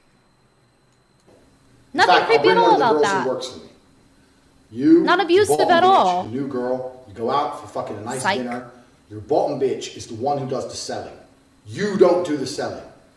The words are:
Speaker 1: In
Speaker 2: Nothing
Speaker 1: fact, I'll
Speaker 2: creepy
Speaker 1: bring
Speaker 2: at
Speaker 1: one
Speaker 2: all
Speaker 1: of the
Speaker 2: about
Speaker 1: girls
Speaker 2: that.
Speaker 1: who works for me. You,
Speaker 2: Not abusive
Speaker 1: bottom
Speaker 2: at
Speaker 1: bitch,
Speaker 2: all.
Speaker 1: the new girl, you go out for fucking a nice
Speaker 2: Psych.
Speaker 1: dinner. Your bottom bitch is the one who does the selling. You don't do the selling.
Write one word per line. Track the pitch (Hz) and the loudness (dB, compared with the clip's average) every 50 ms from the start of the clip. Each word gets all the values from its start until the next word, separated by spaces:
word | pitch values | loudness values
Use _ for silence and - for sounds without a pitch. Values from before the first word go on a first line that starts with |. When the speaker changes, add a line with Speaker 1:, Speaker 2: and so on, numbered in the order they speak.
| _ _ _ _ _ _ _ _ _ _ _ _ _ _ _ _ _ _ _ _ _ _ _ _ _ _ _ _ _ _ _ _ _ _ _ _ _ _ - | _ _ _ _ _ _ _ _ _ _ _ _ _ _ _ _ _ _ _ _ _ _ _ _ _ _ _ _ _ _ _ _ _ _ _ _ _ _ -2
Speaker 1:
In | 294 | 2
Speaker 2:
Nothing | 392 - - | 4 4 4
Speaker 1:
fact, | - - | 4 4
I'll | |
Speaker 2:
creepy | - 453 453 453 | 2 2 4 4
Speaker 1:
bring | - - | 4 4
Speaker 2:
at | - - | 4 4
Speaker 1:
one | 466 | 4
Speaker 2:
all | 440 | 4
Speaker 1:
of | 330 | 4
the | 269 | 4
Speaker 2:
about | 233 - | 2 2
Speaker 1:
girls | - 147 | 2 2
Speaker 2:
that. | - 196 190 170 | 0 0 -2 -2
Speaker 1:
who | 131 | -4
works | 123 - - - | -4 -6 -8 -10
for | - - | -14 -16
me. | - - - _ _ _ _ _ _ _ _ _ _ _ _ _ _ _ _ _ _ _ | -20 -20 -20 _ _ _ _ _ _ _ _ _ _ _ _ _ _ _ _ _ _ _
You, | - 240 269 311 330 339 | -10 -2 4 6 6 6
Speaker 2:
Not | 294 285 339 370 | 6 4 2 0
abusive | 403 311 349 392 427 381 427 - | 2 2 4 4 4 4 2 2
Speaker 1:
bottom | 381 - | 2 2
Speaker 2:
at | 359 339 359 | 4 4 6
Speaker 1:
bitch, | |
Speaker 2:
all. | 370 392 330 220 180 180 180 - | 6 6 4 4 2 2 0 -4
Speaker 1:
the | - | -6
new | 113 135 143 131 | -6 -6 -6 -6
girl, | - 123 123 127 127 127 127 - - - - | -6 -6 -4 -4 -4 -4 -6 -10 -12 -16 -20
you | 101 95 | -20 -12
go | 117 113 123 | -8 -4 -2
out | 135 143 151 - - - | -2 -2 -2 -2 -6 -10
for | - | -14
fucking | - - 175 - - 110 101 | -12 -10 -10 -10 -8 -10 -12
a | |
nice | 104 117 135 131 - | -10 -10 -10 -4 -4
Speaker 2:
Psych. | 185 202 - | -2 -2 -2
Speaker 1:
dinner. | 123 123 120 123 - - - - _ _ _ _ _ _ | -4 -6 -8 -10 -12 -14 -20 -20 _ _ _ _ _ _
Your | 104 104 | -18 -16
bottom | 101 - 147 160 - - - 131 | -6 -2 0 0 0 0 -2 -2
bitch | 135 123 110 - - - - | -2 -4 -4 -4 -8 -12 -14
is | 113 - | -16 -16
the | - 120 | -14 -12
one | 104 117 143 143 139 | -8 -4 -4 -4 -4
who | 135 127 | -6 -6
does | 131 123 117 - | -6 -6 -8 -8
the | - | -10
selling. | - - - 120 107 - - - - - _ _ _ _ _ _ _ _ | -12 -12 -10 -10 -10 -10 -14 -16 -20 -20 _ _ _ _ _ _ _ _
You | 104 110 160 202 214 190 175 | -16 -8 -6 -6 -4 4 4
don't | 190 175 175 180 170 | 6 6 6 2 0
do | 151 147 135 | -2 -4 -4
the | 127 | -6
selling. | - - - 127 113 - - - - - _ _ _ _ | -6 -6 -8 -8 -8 -8 -12 -14 -18 -20 _ _ _ _